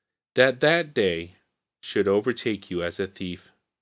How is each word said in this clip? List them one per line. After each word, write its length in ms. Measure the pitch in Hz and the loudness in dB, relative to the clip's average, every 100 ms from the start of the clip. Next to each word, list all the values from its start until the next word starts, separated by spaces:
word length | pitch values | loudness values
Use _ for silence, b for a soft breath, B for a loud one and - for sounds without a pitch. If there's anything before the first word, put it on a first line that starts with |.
| _ _ _ | _ _ _
that 260 | - 131 127 | 2 2 4
that 320 | 151 165 160 | 2 2 0
day 440 | 139 98 85 85 - _ _ _ _ | 0 0 0 -6 -16 _ _ _ _
should 280 | - - 98 | -6 0 2
overtake 640 | 101 107 120 120 101 - | 2 0 -2 -4 -6 -6
you 120 | 87 | -6
as 180 | 87 - | -4 -4
a 60 | 95 | -8
thief. 460 | - 92 87 - _ _ _ | -8 -10 -10 -14 _ _ _